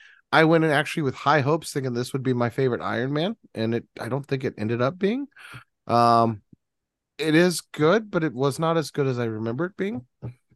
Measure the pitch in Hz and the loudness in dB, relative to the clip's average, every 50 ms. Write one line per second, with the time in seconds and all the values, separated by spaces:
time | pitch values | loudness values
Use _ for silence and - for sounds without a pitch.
0 | - - - _ _ - - 151 160 156 170 165 160 160 143 147 147 - - 170 | -20 -20 -20 _ _ 0 4 4 6 6 4 4 4 2 2 0 0 -2 -4 -4
1 | 151 131 - - - 139 151 151 127 139 156 160 - - - 147 131 131 120 117 | -4 -4 -4 -2 0 2 2 2 4 2 0 -2 -2 -6 -8 -6 -4 -4 -4 -4
2 | 123 - - 135 120 131 123 120 120 117 - - 135 127 120 87 80 98 107 110 | -4 -4 -6 -4 -2 0 0 0 0 -2 0 0 0 0 0 -2 -4 -4 -4 -2
3 | 123 135 147 151 165 202 226 _ _ - - 110 113 113 117 117 - _ _ - | -2 -2 -2 -2 -2 -4 -6 _ _ -16 -8 -4 -4 -2 -2 -4 -6 _ _ -12
4 | 117 117 123 139 135 - 139 131 131 123 - - 107 107 120 117 123 135 180 180 | -8 -6 -6 -6 -4 -4 -6 -4 -4 -6 -6 -6 -4 -4 -2 -2 -2 -2 -2 -2
5 | 190 196 233 269 285 - _ - - - - - - _ _ _ _ - 113 120 | -4 -2 -2 -4 -6 -10 _ -20 -20 -20 -20 -20 -20 _ _ _ _ 0 4 4
6 | 120 117 117 117 117 113 110 104 _ _ _ _ _ _ _ _ _ _ _ _ | 6 6 6 6 4 2 0 -4 _ _ _ _ _ _ _ _ _ _ _ _
7 | _ _ _ - 151 160 151 160 175 180 170 - - _ - - 151 160 190 233 | _ _ _ -4 -2 2 4 4 4 4 2 -2 -10 _ -4 0 2 4 4 2
8 | 220 208 202 175 160 151 - 123 135 143 123 - 160 160 165 165 143 - - 147 | 0 -2 -4 -2 -2 -2 -2 0 -2 -2 0 0 -2 0 0 -2 -2 -4 -4 -2
9 | 139 135 127 120 120 113 110 110 113 113 117 131 170 185 - - 190 202 233 247 | -2 -2 0 -2 -4 -4 -4 -4 -4 -6 -4 -4 -6 -6 -6 -6 -8 -6 -6 -10
10 | 123 _ _ _ - 123 - _ _ _ _ | -12 _ _ _ -16 -16 -16 _ _ _ _